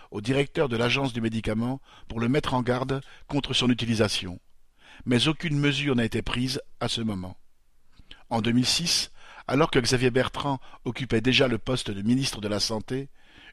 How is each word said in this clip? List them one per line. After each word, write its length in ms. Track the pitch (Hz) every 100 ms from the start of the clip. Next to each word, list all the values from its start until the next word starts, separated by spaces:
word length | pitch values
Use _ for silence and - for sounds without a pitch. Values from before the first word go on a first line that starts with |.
| -
au 100 | 104
directeur 480 | 110 135 143 165 143
de 100 | 113
l'Agence 360 | 120 139 135
du 80 | 117
médicament 580 | 113 113 113 110 120 135 - - -
pour 120 | 113
le 80 | 117
mettre 280 | 147 - 127
en 80 |
garde 380 | 120 123 135 135 - - -
contre 260 | 143 -
son 160 | 123 127
utilisation. 720 | 120 117 110 107 - 92 90 - - - _ - - 120
Mais 220 | 123 139
aucune 320 | 151 175 143
mesure 360 | 143 139 143 120
n'a 100 | 113
été 180 | 110
prise 360 | 101 123 127 135 - -
à 80 | 120
ce 140 | 117
moment. 360 | 110 95 90 - - _ _ - - - - - -
En 100 | 117
deux 100 | 117
mille 140 | 120 123
six, 460 | - 170 - - - - - -
alors 240 | 135 165
que 80 | 139
Xavier 320 | 117 123 123
Bertrand 480 | 131 120 - 143 135 - - 127
occupait 360 | - 131 113
déjà 260 | 120 123 131
le 100 | -
poste 320 | - 127 -
de 120 | 98
ministre 380 | 104 127 135 110
de 60 | 101
la 120 | 104
Santé, 500 | - 110 - 131 139 - - - -